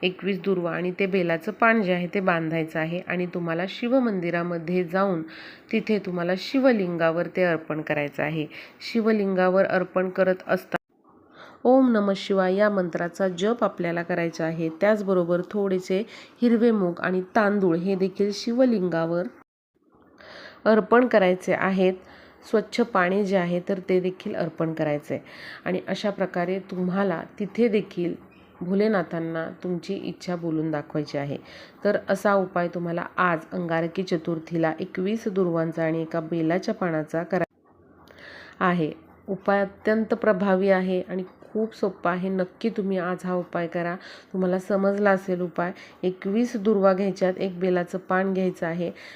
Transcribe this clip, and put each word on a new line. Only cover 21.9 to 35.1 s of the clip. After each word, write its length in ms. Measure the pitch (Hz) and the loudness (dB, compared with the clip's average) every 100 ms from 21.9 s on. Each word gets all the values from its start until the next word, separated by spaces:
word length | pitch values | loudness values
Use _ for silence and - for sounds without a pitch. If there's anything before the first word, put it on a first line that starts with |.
| 185 - - - - - | 2 -6 -20 -20 -20 -2
स्वच्छ 300 | 220 208 - | -2 0 -2
पाणी 440 | 233 190 180 196 | 0 2 2 2
जे 120 | 196 196 | 2 2
आहे 240 | 175 175 175 | 2 -2 -2
तर 120 | 190 180 | -4 0
ते 120 | 185 | 2
देखील 340 | 180 185 208 | 2 -4 -6
अर्पण 380 | - 165 - 160 | -4 -4 -2 -2
करायचे 420 | 160 151 147 - | 0 -2 -2 -4
आहे 100 | 143 - - - - | -8 -8 -18 -16 -10
आणि 160 | 175 185 - | -4 -4 -4
अशा 220 | 190 208 | -4 -4
प्रकारे 480 | 196 185 180 175 190 | -2 -2 -2 -2 -4
तुम्हाला 640 | 190 185 180 185 202 170 - - | -6 -4 -2 0 0 -2 -6 -8
तिथे 300 | 196 - 233 | -6 0 2
देखील 460 | 202 196 - 175 - - - - - | 2 0 -4 -4 -6 -12 -20 -20 -10
भोलेनाथांना 880 | 175 196 214 202 160 170 165 165 165 180 | -2 2 2 2 0 -4 -4 -4 -6 -8
तुमची 300 | 180 175 - | -6 -4 -4
इच्छा 420 | - - 175 - 175 | -8 -8 -8 -6 -6
बोलून 340 | 170 156 160 | -2 -2 -2
दाखवायची 480 | 147 143 156 147 143 | -4 -4 -6 -4 -4
आहे. 180 | 143 135 - - - - | -4 -6 -10 -20 -20 -2
तर 140 | 202 208 - | 0 0 0
असा 260 | 190 214 | 0 2
उपाय 340 | 196 185 175 175 | 2 2 -2 -2
तुम्हाला 380 | 175 170 170 - - | -4 -4 -4 -4 0
आज 220 | 180 160 - | 2 0 -4
अंगारकी 500 | 185 170 165 165 185 | -6 -2 0 0 -4
चतुर्थीला 720 | 185 175 160 165 160 170 160 156 | -2 -2 -2 -4 -4 0 0 0
एकवीस 480 | 185 - 185 | -6 -4 -2